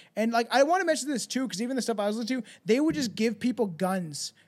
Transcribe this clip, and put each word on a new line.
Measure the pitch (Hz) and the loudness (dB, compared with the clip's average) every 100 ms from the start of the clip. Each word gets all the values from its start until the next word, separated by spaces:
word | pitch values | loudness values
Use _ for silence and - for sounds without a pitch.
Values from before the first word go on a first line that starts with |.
| - | -12
And, | - 226 | -2 0
like, | 233 233 | 0 2
I | 247 | 4
wanna | 285 359 | 4 4
mention | 339 285 254 | 2 0 -2
this | 254 - | -4 -2
too, | 254 262 | -4 -4
'cause | 175 | -4
even | 240 | -4
the | 262 | -2
stuff | 226 214 | -2 -2
I | 202 | -2
was | 220 | -2
listening | 220 254 | -2 -4
to, | - - | -6 -10
they | 170 240 | 2 2
would | 311 | 4
just | 302 240 175 | 0 -4 0
give | 220 208 | -2 0
people | 247 247 208 | -2 0 -2
guns | 156 185 190 165 139 - - | -2 -2 -2 -4 -8 -12 -14